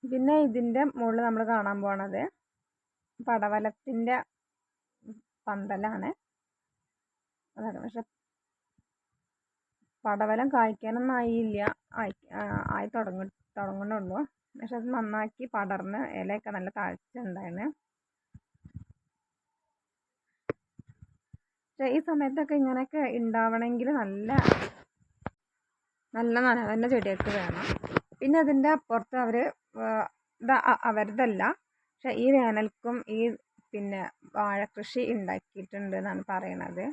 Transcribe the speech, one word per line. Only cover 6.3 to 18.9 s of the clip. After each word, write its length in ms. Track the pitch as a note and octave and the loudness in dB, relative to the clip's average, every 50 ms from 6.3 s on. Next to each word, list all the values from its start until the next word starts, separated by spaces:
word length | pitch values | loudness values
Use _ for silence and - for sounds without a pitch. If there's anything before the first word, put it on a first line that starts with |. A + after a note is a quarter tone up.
| _ _ _ _ _ _ _ _ _ _ _ _ _ _ _ _ _ _ _ _ _ _ _ _ _ - | _ _ _ _ _ _ _ _ _ _ _ _ _ _ _ _ _ _ _ _ _ _ _ _ _ -10
അതാണ്. 200 | G#3+ A3 G3 - - | -10 -8 -8 -8 -12
പക്ഷെ 180 | A#3 A3 A#3 A3+ _ _ _ _ _ _ _ _ _ _ _ _ _ _ _ _ _ _ _ _ _ _ _ _ _ _ _ _ _ _ _ _ _ _ _ _ _ _ _ _ | -10 -10 -10 -12 _ _ _ _ _ _ _ _ _ _ _ _ _ _ _ _ _ _ _ _ _ _ _ _ _ _ _ _ _ _ _ _ _ _ _ _ _ _ _ _
പടവലം 420 | A3 G#3 G3+ G#3+ G#3+ G#3+ A3+ B3+ C#4 C4 | -2 0 0 2 2 2 2 0 2 4
കായ്ക്കാനൊന്നും 580 | B3 A3+ A3 A3 - - A3 A3 A#3+ B3+ C4 C4 B3 | 4 4 4 2 -2 -6 -6 -4 -2 -2 0 0 0
ആയില്ല, 400 | A#3+ A#3 A#3 A#3 A#3 A3 G#3 G3+ G3+ G#3+ - _ _ _ - - | 0 0 0 0 0 0 -2 -2 -2 -2 -4 _ _ _ -8 -6
ആയി, 120 | A3+ G3 F#3+ _ _ _ - G3+ | -6 -6 -6 _ _ _ -8 -8
ആ, 20 | G#3 G3+ G3+ G3+ - - G3+ | -6 -4 -2 -4 -2 -2 -4
ആയി 140 | - F#3+ G#3+ - | -4 -4 -4 -4
തുടങ്ങ-, 360 | A#3 A3 G3 F3+ F#3 F#3+ G3 _ _ _ _ _ - | -4 -4 -4 -4 -8 -8 -10 _ _ _ _ _ -8
തുടങ്ങണുള്ളൂ. 600 | G3+ G3 G3 G3 G3 G#3 A3 G#3+ G3 F3+ F#3 G#3+ D4 C#4 _ _ _ _ _ - | -6 -6 -6 -6 -6 -4 -6 -6 -6 -6 -4 -4 -6 -6 _ _ _ _ _ -16
പക്ഷെ 180 | - A3+ B3+ A#3+ | -12 -10 -8 -8
അത് 100 | A3+ B3 B3+ B3 | -6 -4 -4 -4
നന്നാക്കി 500 | A3+ G#3+ G#3 G#3+ G#3+ A3 _ _ B3 B3 - | -4 -4 -4 -4 -4 -4 _ _ -14 -8 -4
പടർന്ന് 460 | A3 G3+ F#3+ G3 F#3 F3+ F#3 G3+ G#3+ C4+ - - - | -4 -4 -2 -4 -6 -6 -6 -6 -6 -6 -6 -6 -8
ഇലയൊക്കെ 320 | F#3 F#3+ G3+ G#3+ _ G#3+ G#3 G3 | -6 -6 -6 -6 _ -8 -8 -8
നല്ല 120 | F#3 F#3+ - - | -8 -8 -6 -6
തഴച്ചുണ്ടായിരുന്നു. 880 | G3+ F#3 F3+ F#3 _ _ _ B3 A#3+ G3 F3+ F3+ G3 F3 E3+ F3+ G#3+ D4 D4 _ _ _ _ _ _ _ _ _ _ _ _ - _ _ _ _ _ - _ - - _ | -6 -6 -6 -10 _ _ _ -12 -10 -10 -10 -10 -10 -10 -10 -6 -6 -6 -8 _ _ _ _ _ _ _ _ _ _ _ _ -20 _ _ _ _ _ -18 _ -18 -18 _